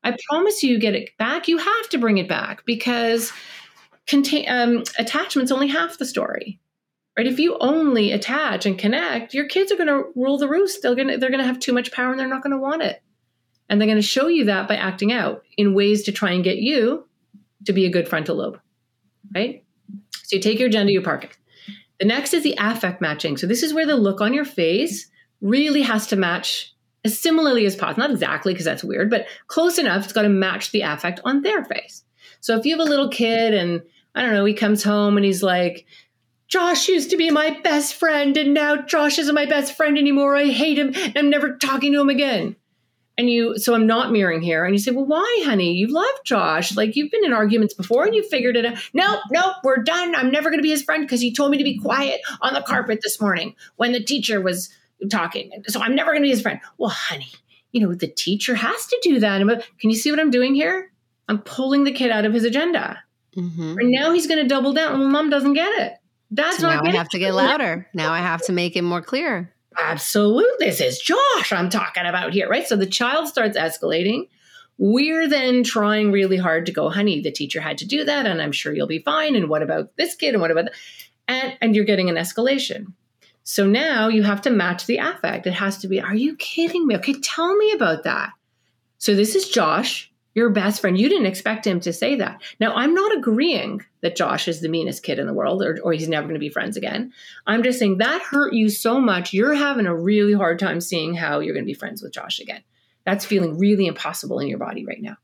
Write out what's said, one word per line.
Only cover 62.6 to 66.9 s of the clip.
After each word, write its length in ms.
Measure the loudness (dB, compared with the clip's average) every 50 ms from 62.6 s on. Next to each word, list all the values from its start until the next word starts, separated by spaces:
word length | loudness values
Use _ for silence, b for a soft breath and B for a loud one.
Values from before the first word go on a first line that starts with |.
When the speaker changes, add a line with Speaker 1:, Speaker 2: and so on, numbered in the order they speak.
| 0 0 0 0 -2 -4 -8 -10 -16 _ _ _ _ _ _
Speaker 2:
Mm-hmm. 400 | -6 -6 -6 -6 -6 -6 -6 -2 0
Speaker 1:
And 120 | 2 2
now 220 | 2 2 2 2
he's 140 | 2 2 2
gonna 220 | 0 0 2 2 2
double 240 | 2 2 2 2
down. 260 | 2 2 0 2 2 2
"Well, 120 | 2 4
mom 180 | 4 2 2 2
doesn't 240 | 2 4 4 4
get 260 | 2 2 2 0 0 -2
it." 140 | -2 -4 -8 _ _ _ _ _ _ _
That's 260 | -2 -2 0 0 0
Speaker 2:
So 120 | 0 2 2
Speaker 1:
not 80 | 2
Speaker 2:
now 120 | 2 2
I 40 | 2